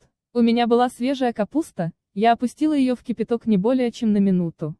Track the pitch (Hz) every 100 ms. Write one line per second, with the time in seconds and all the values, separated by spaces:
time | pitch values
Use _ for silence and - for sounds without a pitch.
0 | _ _ _ 240 233 233 233 240 247 -
1 | 247 269 247 226 202 285 - - 170 -
2 | _ 196 226 233 247 - 311 294 254 247
3 | - 220 - 233 226 202 214 262 240 -
4 | 226 208 196 180 170 - 156